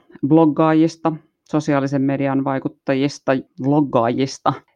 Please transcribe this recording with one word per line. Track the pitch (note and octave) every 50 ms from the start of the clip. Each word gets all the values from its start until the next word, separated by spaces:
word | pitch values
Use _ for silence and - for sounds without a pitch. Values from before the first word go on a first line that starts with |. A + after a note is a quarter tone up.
| _ _ - - -
bloggaajista, | C3+ D#3 D#3+ E3 D#3 C3+ D#3+ D#3+ D#3+ D#3+ D#3 D#3+ E3 D#3+ - - E3 D#3+ D#3 - _ _ _ _ -
sosiaalisen | - D3+ D3+ D#3 D3 C#3 C3+ C3+ C#3+ C#3
median | C3+ C#3 C#3 C3+ C#3 C#3 C3+ C3+ C3+
vaikuttajista, | C#3 C3+ C3+ - - - _ _ - C#3 C3 C#3 C#3+ - - _ - C3+ C3+ - _ _ - C3
vloggaajista | C3+ C#3+ D3+ D3 C3 B2+ B2 A2+ A#2+ B2 B2 C3+ C#3 - - - C3 C3 - - _ _